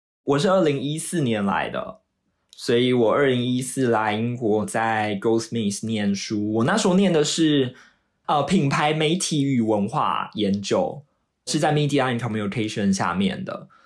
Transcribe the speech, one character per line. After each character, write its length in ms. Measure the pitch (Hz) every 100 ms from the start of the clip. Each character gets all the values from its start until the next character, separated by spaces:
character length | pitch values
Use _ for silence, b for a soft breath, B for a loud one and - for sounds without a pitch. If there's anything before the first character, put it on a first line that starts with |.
| _ _
我 140 | - 143
是 120 | 185
二 140 | 190
零 160 | 160 139
一 180 | 139 156
四 220 | - 175
年 240 | 127 107
来 260 | 98 80 57
的， 280 | 62 - - _ _ _ _ _
所 240 | - -
以 180 | 120 127
我 200 | 123 107
二 140 | 135 139
零 180 | 123
一 180 | 123 123
四 240 | 123 139 123
来 280 | 110 110
英 220 | 107 117 123
国， 300 | 113 107 98
在 500 | 117 113 110 107 101
Goldsmiths 640 | 113 113 113 117 104 101 110
念 260 | 110 101
书。 420 | 98 - 107 104
我 100 | 110
那 120 | 135 214
时 120 | 202
候 60 |
念 180 | 180 190
的 100 | 165
是， 540 | 151 - 156 147 127 B B B B _ -
呃， 160 | 151
品 260 | 139 185 139
牌 240 | 147 151
媒 220 | 156 156
体 300 | 180 - 151
与 160 | 139 127
文 280 | 110 107 101
化 420 | 147 104 52 92
研 260 | 104 98 101
究。 440 | 101 107 - - - _ _ _ -
是 120 | 160
在 140 | 156
Media 320 | 147 147 139
and 140 | 127 120
Communication 760 | 117 107 104 113 107 113 101
下 220 | 95 92
面 300 | 87 101 -
的， 240 | - - - b